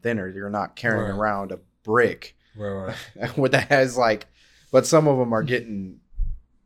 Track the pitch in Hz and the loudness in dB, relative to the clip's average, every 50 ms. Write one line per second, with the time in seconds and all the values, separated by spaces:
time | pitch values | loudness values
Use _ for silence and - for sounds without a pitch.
0 | - 117 117 104 92 92 92 98 101 101 104 101 95 - - - - 117 110 110 | -4 -4 -4 -4 -4 -6 -8 -8 -8 -6 -4 -4 -4 -6 -6 -4 -2 0 0 0
1 | 110 104 98 101 107 107 101 98 98 95 - - - _ _ _ - 107 107 120 | 0 -2 -2 0 0 0 0 -2 -4 -8 -10 -12 -14 _ _ _ -4 0 0 2
2 | 117 98 85 - - - - _ _ _ - 104 104 101 98 95 95 95 110 - | 2 0 -2 -4 -12 -20 -20 _ _ _ -14 -12 -10 -8 -8 -8 -8 -10 -12 -12
3 | - - - 98 117 120 - 147 135 127 135 135 - - 143 135 135 127 120 127 | -14 -18 -12 -8 -8 -6 -2 0 0 2 2 0 2 2 2 2 2 2 2 2
4 | 120 113 107 104 - _ _ _ _ _ _ _ _ _ - 131 - - 165 156 | 2 2 2 0 -4 _ _ _ _ _ _ _ _ _ 4 4 4 6 4 4
5 | 156 147 135 127 123 117 113 110 - - 127 117 117 117 104 98 95 92 - - | 6 6 4 2 2 0 0 0 0 0 0 -2 -2 -4 -8 -8 -8 -10 -12 -18
6 | _ _ - - - - - - - _ _ _ _ | _ _ -4 -4 -2 -2 -4 -8 -12 _ _ _ _